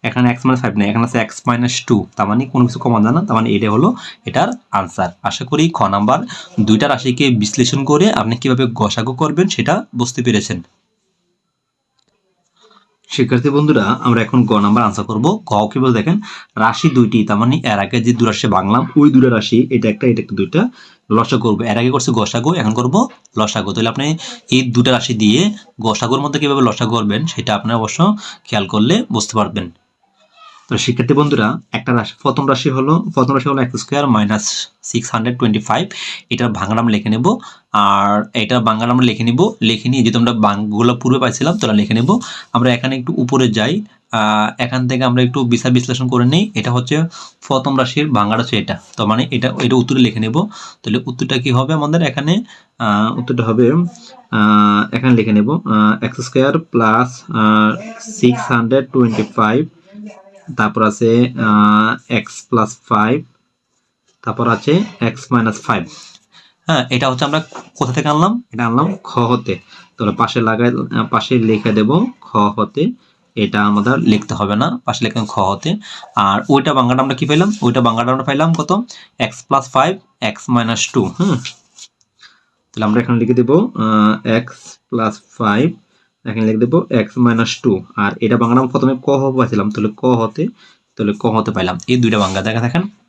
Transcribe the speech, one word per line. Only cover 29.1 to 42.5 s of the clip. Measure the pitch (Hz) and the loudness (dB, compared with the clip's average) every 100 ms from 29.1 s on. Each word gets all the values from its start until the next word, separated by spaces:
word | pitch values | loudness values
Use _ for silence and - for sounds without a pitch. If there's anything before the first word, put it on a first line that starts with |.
বুঝতে | 120 - 110 | -4 -2 -2
পারবেন। | 98 101 87 - _ _ _ _ _ _ - - _ | -2 -4 -8 -14 _ _ _ _ _ _ -20 -20 _
তো | 120 | -4
শিক্ষার্থী | - 127 123 | -2 -2 2
বন্ধুরা, | 139 147 135 107 - - | 2 2 2 0 -2 -8
একটা | 107 107 | -8 -2
রাশি, | 120 107 - | -2 -2 -6
প্রথম | 139 131 135 | -4 -2 0
রাশি | 127 156 | 0 0
হলো, | 131 135 165 202 | -2 0 0 0
প্রথম | 165 127 | -2 0
রাশি | 139 139 | 0 0
হলো | 135 | -2
এক্স | 127 123 | -2 -6
স্কয়ার | - 143 143 | -4 -2 0
মাইনাস | 110 104 107 - - - _ | 2 2 -2 -4 -8 -10 _
সিক্স | - 117 117 | -6 -6 -4
হান্ড্রেড | 117 113 123 | -4 -4 0
টোয়েন্টি | 123 107 | 0 0
ফাইভ, | - 113 196 - - - - | 0 -2 -2 -8 -12 -14 -8
এটার | 120 123 | -2 -2
ভাঙাটা | 101 98 110 | -2 -2 0
আমরা | 117 | 2
লিখে | 104 110 | 0 0
নেব। | 110 147 247 - - _ | 0 2 0 -4 -20 _
আর | 107 101 196 202 202 107 | 0 2 4 2 0 0
এটার | - 107 123 | -4 0 0
ভাঙাটা | 113 110 117 | 0 0 0
আমরা | 123 123 | 2 2
লিখে | 107 | 2
নিব, | 117 123 202 - | 0 2 0 2
লিখে | 110 110 123 | -2 0 0
নিয়ে | 135 | 2
যেহেতু | 113 113 | 2 2
আমরা | 120 | 0
ভাঙগুলো | 117 104 101 107 104 120 123 | 2 0 0 -4 0 0 2
পূর্বে | 127 131 | 0 2
পাইছিলাম, | 123 - 143 208 | 0 0 -2 0
তাহলে | 123 107 | 2 2
লিখে | 104 | 2
নেব। | 110 127 233 - - - | 0 2 0 -2 -16 -6